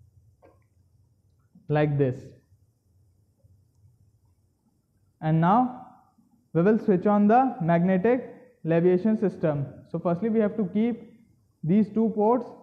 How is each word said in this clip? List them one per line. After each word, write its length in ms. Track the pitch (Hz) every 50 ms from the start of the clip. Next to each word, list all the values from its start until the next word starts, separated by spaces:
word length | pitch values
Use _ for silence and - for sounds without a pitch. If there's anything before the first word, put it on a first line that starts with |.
| - _ _ _ _ _ _ _ _ _ _ _ _ _ _ _ _ _ _ _ _ _ _ _ _ _ _ _ _ _ _ - _ -
like 280 | 147 151 151 147 143
this. 240 | 139 139 127 123 - - - - _ _ _ _ _ _ _ _ _ _ _ _ _ _ _ _ _ _ _ _ _ _ _ _ _ _ _ _ _ _ _ _ _ _ _ _ _ _ _ _ _ _ _ _ _ _ _ _ _ _ _ _ _ _ _ _ _
And 200 | 156 156 160 160
now 460 | 165 180 208 247 254 247 - - - - - _ _ _ _ _ _ _ _ _ _ _ -
we 80 | 160
will 160 | 170 180 226
switch 300 | 214 - 220 185 175 190
on 200 | 208 208 208 208
the 280 | 208 226 254 269 254 - - 160
magnetic 680 | 165 170 170 175 190 190 185 185 233 254 254 - - - - - _ _ _ -
leviation 560 | 160 165 170 175 180 180 180 202 220 220 220
system. 460 | 214 175 - - 170 156 143 143 135 - - - - -
So 60 | -
firstly 320 | 165 - 175 170 175 220 233
we 80 | 214
have 180 | 226 214 202 214
to 140 | - 180 175
keep 300 | 196 208 226 240 233 - - - - _ _ _ _ _ _ _ _ _ -
these 260 | 151 190 220 202 208
two 220 | - 220 226 208 -
ports 320 | 208 202 220 247 262 - - - -